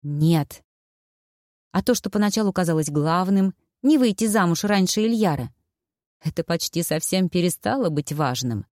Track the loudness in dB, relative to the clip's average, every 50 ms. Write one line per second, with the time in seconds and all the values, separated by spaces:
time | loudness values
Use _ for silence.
0 | -8 -6 -2 0 2 4 4 2 0 -4 -10 -20 _ _ _ _ _ _ _ _
1 | _ _ _ _ _ _ _ _ _ _ _ _ _ _ -4 -2 0 0 0 0
2 | -2 -4 -2 0 0 0 0 0 -2 0 0 0 0 0 0 0 0 0 -2 0
3 | 0 2 0 0 2 2 2 2 2 0 -2 _ _ _ _ _ 2 2 4 4
4 | 4 2 2 0 -2 0 2 2 2 2 2 0 0 0 2 2 2 2 2 0
5 | 0 0 2 2 2 0 0 -2 -4 -8 _ _ _ _ _ _ _ _ _ _
6 | _ _ _ _ -10 -6 -6 -6 -4 -4 -4 -4 -4 -4 -4 -4 -2 -2 -2 -4
7 | -2 -2 0 0 0 0 0 0 0 0 -2 -2 -4 -4 -2 0 -2 -2 -2 -2
8 | -4 -4 -4 -2 -2 -2 -2 -4 -4 -4 -4 -6 -8 _ _